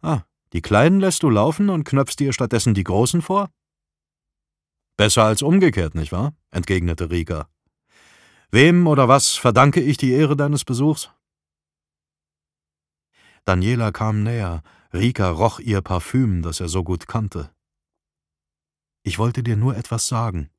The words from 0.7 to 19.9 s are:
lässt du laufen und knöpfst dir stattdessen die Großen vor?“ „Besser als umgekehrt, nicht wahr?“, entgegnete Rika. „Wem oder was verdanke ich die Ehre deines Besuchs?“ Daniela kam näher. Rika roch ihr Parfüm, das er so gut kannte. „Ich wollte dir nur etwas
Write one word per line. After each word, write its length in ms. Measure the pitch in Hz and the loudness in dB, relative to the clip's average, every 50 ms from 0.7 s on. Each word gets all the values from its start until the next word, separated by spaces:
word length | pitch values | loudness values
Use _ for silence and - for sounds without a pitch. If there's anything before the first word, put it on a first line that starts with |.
| 104 104 117 160 185 196 | 4 4 4 4 4 4
lässt 240 | 190 190 175 - - | 2 0 0 0 0
du 60 | 151 | 2
laufen 400 | 113 104 104 147 156 - 208 202 | 2 4 2 0 0 0 -2 0
und 160 | 190 165 147 | 0 -2 -4
knöpfst 320 | - - 139 139 - - - | -2 0 -2 0 -2 -4 -4
dir 140 | 147 139 123 | -4 -4 -2
stattdessen 400 | - 131 107 - 113 - 120 107 | -2 -4 -2 -2 -2 0 0 0
die 100 | 101 92 | 0 0
Großen 380 | - 92 98 120 123 - 175 | -2 0 0 0 0 0 -4
vor?“ 280 | 160 - 190 196 202 185 _ _ _ _ _ _ _ _ _ _ _ _ _ _ _ _ _ _ _ _ _ _ _ _ _ _ _ _ _ - | -4 -2 -4 -4 -4 -4 _ _ _ _ _ _ _ _ _ _ _ _ _ _ _ _ _ _ _ _ _ _ _ _ _ _ _ _ _ 2
„Besser 260 | 104 107 - - 110 | 2 4 6 4 4
als 180 | 107 110 - | 4 4 0
umgekehrt, 540 | 135 143 170 196 185 170 - - 87 78 - | 0 2 4 4 4 4 2 0 -4 -4 -2
nicht 160 | 85 76 71 | -6 -6 -4
wahr?“, 220 | - 90 113 147 - _ _ _ | -4 -4 -4 -4 -6 _ _ _
entgegnete 600 | _ 87 85 - 98 90 85 87 80 80 87 80 | _ -6 -2 0 0 0 0 -2 -4 -4 -6 -4
Rika. 380 | 85 85 80 80 87 78 76 _ _ _ _ _ _ _ _ _ _ _ _ _ _ _ _ _ _ _ _ _ | -4 -4 -4 -4 -6 -8 -8 _ _ _ _ _ _ _ _ _ _ _ _ _ _ _ _ _ _ _ _ _
„Wem 340 | - 110 139 165 175 175 175 160 | 4 6 6 8 8 6 4 4
oder 200 | 151 139 135 120 | 4 4 4 6
was 280 | 131 139 - - - | 4 4 4 0 -4
verdanke 440 | - - 123 107 123 131 143 135 185 | 0 0 2 4 6 4 4 4 2
ich 160 | 135 139 147 | 0 0 0
die 160 | - - 131 | 0 0 0
Ehre 240 | 127 139 156 143 147 | 2 2 2 2 2
deines 300 | 139 147 143 147 143 - | 0 0 -2 -2 -4 -4
Besuchs?“ 440 | - 131 117 139 151 156 151 - - _ _ _ _ _ _ _ _ _ _ _ _ _ _ _ _ _ _ _ _ _ _ _ _ _ _ _ _ _ _ _ _ _ _ _ _ _ _ _ _ _ _ _ _ _ _ _ | -4 -2 0 0 0 0 -2 -6 -16 _ _ _ _ _ _ _ _ _ _ _ _ _ _ _ _ _ _ _ _ _ _ _ _ _ _ _ _ _ _ _ _ _ _ _ _ _ _ _ _ _ _ _ _ _ _ _
Daniela 460 | - 92 90 90 104 123 120 117 107 | -2 0 0 0 0 0 0 -2 -4
kam 320 | 104 - 113 110 107 107 104 | -4 -4 -4 -4 -2 -2 -2
näher. 380 | 113 120 117 104 90 85 82 - _ _ _ _ _ - | -4 -4 -4 -6 -6 -8 -10 -12 _ _ _ _ _ -6
Rika 360 | 87 101 120 127 - 104 92 | -2 -2 -2 -2 0 -2 -2
roch 300 | 82 78 101 113 - - | 0 0 0 0 -2 -2
ihr 220 | - 123 107 98 | -6 -2 -2 -2
Parfüm, 600 | 87 - 95 87 - - - 127 131 117 95 87 | -2 -2 -6 -6 -6 -4 -2 -2 0 0 0 -2
das 180 | 80 85 82 - | -4 -6 -8 -8
er 80 | 92 85 | -8 -4
so 160 | 78 95 90 | -4 -4 -4
gut 240 | 82 92 85 - - | -4 -6 -8 -8 -6
kannte. 420 | - 117 107 95 - 87 76 73 _ _ _ _ _ _ _ _ _ _ _ _ _ _ _ _ _ _ _ _ _ _ _ _ _ _ _ _ _ _ _ | -6 -6 -6 -6 -8 -10 -12 -12 _ _ _ _ _ _ _ _ _ _ _ _ _ _ _ _ _ _ _ _ _ _ _ _ _ _ _ _ _ _ _
„Ich 140 | - - - | -10 -4 -2
wollte 260 | 107 120 120 - 120 | -2 -2 -2 -4 -4
dir 120 | 117 113 | -2 -2
nur 220 | 104 110 131 135 - | 0 0 -2 -2 -4
etwas 300 | 120 - | -8 -8